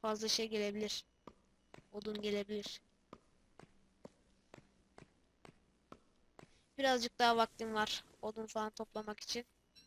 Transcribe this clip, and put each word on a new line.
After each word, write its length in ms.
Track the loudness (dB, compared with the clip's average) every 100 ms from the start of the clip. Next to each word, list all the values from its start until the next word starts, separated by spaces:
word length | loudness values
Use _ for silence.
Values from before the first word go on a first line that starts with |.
fazla 260 | -2 -2 2
şey 200 | 2 2
gelebilir. 580 | 0 0 0 -2 -4 -8 _ -20 -20 -20 _ _ -20 -12
Odun 300 | -8 -4 -2
gelebilir. 600 | 0 0 0 -4 -4 -10 _ _ _ -20 _ -20 _ _ -20 -20 -20 _ -20 _ _ _ _ -20 -20 _ _ -20 -20 _ _ _ -20 -20 _ _ _ -20 _ _ -20 -20 -20 -20 _ 2
Birazcık 420 | 4 4 2 _
daha 180 | 6 8
vaktim 360 | 4 2 -2
var 300 | 0 0 0 -6 -8
odun 240 | -8 -6 -6
falan 240 | -2 -4
toplamak 500 | -4 -8 -6 -8 -8
için. 260 | -6 -6 -6 _ _ -20